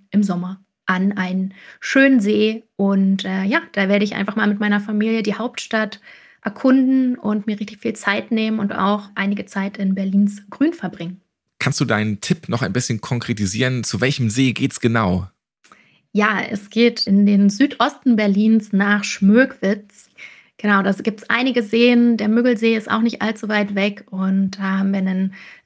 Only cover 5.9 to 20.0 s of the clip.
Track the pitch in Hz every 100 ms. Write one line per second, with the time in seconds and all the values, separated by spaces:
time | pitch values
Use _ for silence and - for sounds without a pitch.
5.9 | - - - - _ - 208 262 262 254
6.9 | 262 254 247 208 208 208 208 208 - 226
7.9 | 220 - 208 208 220 220 220 202 - 190
8.9 | 208 208 - 196 202 - 196 196 - 190
9.9 | 190 190 196 202 - - - 302 339 185
10.9 | - 170 180 _ _ _ - 135 - 123
11.9 | 107 107 101 - 185 - 117 - 120 -
12.9 | 113 - 120 117 104 98 104 127 127 -
13.9 | 104 123 143 113 113 131 104 131 - 120
14.9 | 117 98 90 95 _ _ _ _ - _
15.9 | _ _ 208 208 196 - 202 202 226 233
16.9 | 233 - 196 202 202 202 202 285 - 254
17.9 | - 262 220 208 196 220 220 214 190 202
18.9 | 208 202 - 196 220 269 - 190 208 -
19.9 | -